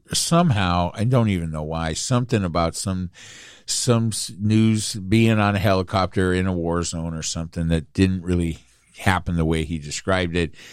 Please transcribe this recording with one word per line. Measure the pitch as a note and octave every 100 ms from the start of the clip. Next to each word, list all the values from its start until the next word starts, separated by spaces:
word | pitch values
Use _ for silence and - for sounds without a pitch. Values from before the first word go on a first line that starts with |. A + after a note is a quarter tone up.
| -
somehow, | - - E3+ F3 G#2 F#2 F2 F2
I | -
don't | A2 B2+ A2
even | F#2 E2
know | D#2
why, | D#2 D#2+ D#2+
something | D#2+ - B2 B2 A2+
about | F2+ E2+ E2
some, | - G2 F#2 F2 - - - - -
some | - - - A#2 A2+
s-, | - - F2
news | G#2 A2 A2 G#2+ -
being | A2 F#2 A2 A2+ G#2+
on | G2+ G2+
a |
helicopter | G2+ F#2+ F#2+ G2 F#2 - F#2
in | F2+ F#2+
a |
war | F2+ E2+ F2
zone | E2 E2+ E2
or | D#2+
something | D2+ E2+ E2 F#2 E2
that | E2 D2
didn't | - F#2+ F#2
really | E2+ F2 E2+ E2 - _ _ -
happen | - F2+ F#2+ E2+
the | D#2+
way | D#2+
he | D#2 E2
described | C#2+ - - F#2+ F2+ E2+
it. | E2 - -